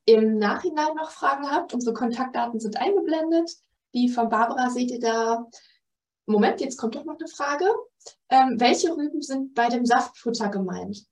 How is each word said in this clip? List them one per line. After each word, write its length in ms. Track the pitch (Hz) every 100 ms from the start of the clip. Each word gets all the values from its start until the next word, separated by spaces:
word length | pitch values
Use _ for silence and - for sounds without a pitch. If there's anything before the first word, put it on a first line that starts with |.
| -
im 320 | 220 220 214
Nachhinein 580 | 208 - 349 302 311 311
noch 140 | 311
Fragen 400 | - 349 277 285
habt, 240 | 311 339
unsere 220 | 247 233 -
Kontaktdaten 640 | 240 240 247 - 240 226
sind 180 | 220 -
eingeblendet. 760 | 269 403 330 320 320 330 339 - _ _ _ 247
Die 120 | 247
von 220 | 240 226
Barbara 400 | 226 233 240 247
seht 220 | 247 247
ihr 80 | 233
da. 480 | 226 226 226 233 240 - _ _ _ _ _ _ -
Moment, 340 | 208 254 -
jetzt 160 | 269 -
kommt 160 | 226
doch 120 | 285 311
noch 120 | -
eine 100 | 320
Frage. 380 | - 285 294 370 466 - _ - _ -
Ähm, 300 | 254 262 208
welche 360 | 247 359 339 311
Rüben 280 | 302 302
sind 320 | 285 269 269 -
bei 120 | 240
dem 160 | 240
Saftfutter 680 | 233 247 240 - 233 - 202
gemeint? 580 | 202 185 185 185 - _